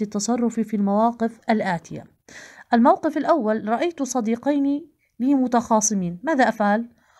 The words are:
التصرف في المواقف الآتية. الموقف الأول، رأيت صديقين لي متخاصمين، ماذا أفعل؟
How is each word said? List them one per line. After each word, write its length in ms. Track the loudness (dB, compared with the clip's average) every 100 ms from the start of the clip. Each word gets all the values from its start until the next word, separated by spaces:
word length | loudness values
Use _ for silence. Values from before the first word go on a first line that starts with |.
التصرف 580 | -4 -4 -2 0 0 -2
في 160 | -4 -2
المواقف 640 | 0 2 0 0 -6 -4 -4
الآتية. 540 | -2 -2 -4 -6 -14 -16 _ -20 -20 -20 -18 -2
الموقف 440 | 4 4 4 0 -2
الأول، 520 | 0 2 0 -2 -2
رأيت 340 | -2 -2 -4
صديقين 840 | -4 -4 -2 -2 -2 0 0 -2 -6 _ _ -4
لي 140 | 0
متخاصمين، 840 | 2 2 0 2 0 2 -2 -4 -6
ماذا 260 | -2 2 2
أفعل؟ 400 | 2 0 0 -2 _ _